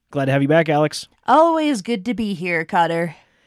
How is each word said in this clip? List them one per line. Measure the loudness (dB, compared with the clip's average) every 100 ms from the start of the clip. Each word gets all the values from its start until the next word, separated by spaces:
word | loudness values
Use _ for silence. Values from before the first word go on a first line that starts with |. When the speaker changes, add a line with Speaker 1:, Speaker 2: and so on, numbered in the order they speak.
| _
Speaker 1:
Glad | -4 0
to |
have | 0
you | 2
back, | 2 2
Alex. | 0 0 -4 -14 _ 2
Speaker 2:
Always | 4 4 2 0 -2
good | -4 -6 -4
to |
be | -4 -4
here, | -6 -4 -4
Cutter. | -2 0 0 0 -4 -8 _ _